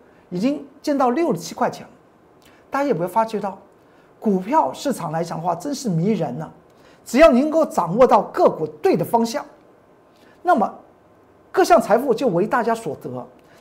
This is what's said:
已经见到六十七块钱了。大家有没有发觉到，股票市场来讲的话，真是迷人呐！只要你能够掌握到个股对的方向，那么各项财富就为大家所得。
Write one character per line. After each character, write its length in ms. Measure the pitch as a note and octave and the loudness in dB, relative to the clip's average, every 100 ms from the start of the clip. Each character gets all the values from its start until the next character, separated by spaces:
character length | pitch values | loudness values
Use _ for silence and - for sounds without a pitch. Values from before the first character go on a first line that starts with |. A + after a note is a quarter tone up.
| _ _ - | _ _ -10
已 100 | F3+ | -4
经 260 | B3 D4+ - - | -2 -2 -8 -10
见 160 | - C#4 | -4 0
到 140 | B3+ | 0
六 240 | B3 E4 | 0 -2
十 60 | E3 | -2
七 120 | - | -6
块 160 | - G#3+ | -4 -4
钱 160 | - | -6
了。 80 | - - _ _ _ _ _ _ _ | -18 -20 _ _ _ _ _ _ _
大 100 | C4+ | -4
家 80 | C#4+ | -2
有 60 | |
没 80 | E3+ | -2
有 60 | F3+ | -2
发 160 | A3+ | -2
觉 160 | A3 G#3 | -2 -4
到， 180 | G3 - - _ _ _ _ _ | -8 -10 -20 _ _ _ _ _
股 180 | A3+ F#3 | -2 -2
票 340 | F#3 D#4 - | 0 0 0
市 200 | - D4 | -2 -6
场 180 | - E3 | -4 -6
来 140 | D#3+ | -6
讲 120 | E3+ D#3+ | -6 -6
的 80 | |
话， 80 | F3+ | -4
真 220 | - C#4+ | -4 -6
是 140 | C#4 A#3+ | -6 -4
迷 240 | E3 F#3+ | -2 0
人 260 | G3+ D3 A#2+ | 0 -2 -6
呐！ 100 | D#3 - _ _ - - | -12 -16 _ _ -20 -20
只 160 | - A#3+ | -4 6
要 140 | E4 | 6
你 80 | A#3+ | 6
能 100 | D4+ | 2
够 140 | D#4+ | 0
掌 320 | D4 - E3+ G#3 | 0 -2 -2 4
握 100 | B3+ | 6
到 160 | A3+ | 4
个 200 | - - | 2 2
股 220 | D#4 - D3+ | 2 2 -8
对 280 | - F#4+ | -2 0
的 80 | A3 | 0
方 220 | E3 A#3 | 2 0
向， 200 | A3+ C#4+ - - _ _ _ _ _ _ - _ | 0 -4 -10 -20 _ _ _ _ _ _ -20 _
那 120 | F4 | 0
么 180 | D#4 G3 - - _ _ _ _ _ _ | 2 0 -4 -20 _ _ _ _ _ _
各 140 | - | 0
项 160 | F4+ E4 | 4 4
财 180 | - - | 4 0
富 160 | C#4 | 2
就 140 | A3+ C4+ | 0 0
为 180 | E3+ C#3 | 0 0
大 160 | B3+ | 0
家 120 | A3+ | 0
所 200 | A3+ D#3 C3 | -2 -4 -10
得。 240 | C#3+ B2 A#2+ - _ - | -10 -12 -12 -20 _ -18